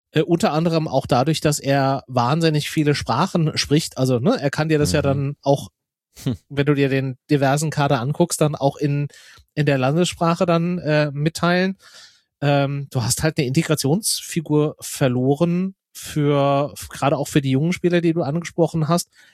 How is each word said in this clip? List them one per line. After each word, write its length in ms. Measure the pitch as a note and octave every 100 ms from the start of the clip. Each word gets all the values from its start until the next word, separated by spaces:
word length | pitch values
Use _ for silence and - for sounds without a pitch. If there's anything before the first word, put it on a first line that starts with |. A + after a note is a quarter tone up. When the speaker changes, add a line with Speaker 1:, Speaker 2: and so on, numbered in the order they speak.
| _
Speaker 1:
Äh, 100 | D3+
unter 300 | D#3+ E3+ G#3+
anderem 340 | D3+ E3 E3 D3+
auch 200 | C3+ -
dadurch, 340 | B2+ C3 D#3
dass 180 | D#3+ D3
er 460 | C#3 C#3 C3+ C3+ -
wahnsinnig 640 | B2 A#2+ D#3 E3 D3+ -
viele 240 | - D3
Sprachen 640 | C#3+ - A#2+ F#3 F#3 D#3 -
spricht. 400 | - D3 - -
Also, 220 | C3 B2
ne, 200 | C3+ B3+
er 100 | C#3+
kann 180 | - D#3
dir 100 | D3+
das 140 | C#3+
ja 80 | D3
Speaker 2:
Mhm. 40 |
Speaker 1:
dann 320 | C#3 C#3 C#3 C#3+
auch, 280 | - C#3 G2 _ _ _ _ -
Speaker 2:
Hm. 140 | C#3+ A2+ -
Speaker 1:
wenn 180 | C#3+ C#3+
du 80 |
dir 140 | C#3+ C#3
den 280 | C3+ C3+ C3 -
diversen 400 | D3 C3+ D3 D#3
Kader 300 | C#3+ C#3+ C#3
anguckst, 400 | B2+ D3+ F3 -
dann 140 | D3+
auch 220 | D3 C#3 -
in, 320 | D3 C#3+ C#3+ - - - _
in 120 | - D3
der 100 | C#3
Landessprache 680 | B2+ D#3 F3 - E3+ E3+ F3+
dann, 320 | E3 E3+ F3+
äh, 320 | D3+ D3+ D3
mitteilen. 680 | C#3 D3+ - E3+ F3+ F#3+ F#3+ - - - _ _ -
Ähm, 460 | C#3+ C#3+ C#3 C#3+ C#3
du 120 | C3
hast 220 | A2+ -
halt 140 | D#3+ D#3
eine 80 | B2+
Integrationsfigur 1300 | C3+ D#3+ D#3 C3+ F3 - - - - D3+ D3+ D3 -
verloren 960 | - - C#3 B2 B2+ C#3+ E3+ F3 F#3+ G3 _
für, 800 | - - D#3+ D3 C#3+ C#3 C#3 C#3+ - -
gerade 260 | - C#3 D3
auch 100 | C#3+
für 140 | D3+
die 80 | C#3
jungen 220 | C3 D#3+
Spieler, 280 | F3+ F3 F3
die 120 | E3
du 100 | E3
angesprochen 640 | D3 E3 E3 - D#3+ E3 D3+
hast, 220 | E3+ - _ -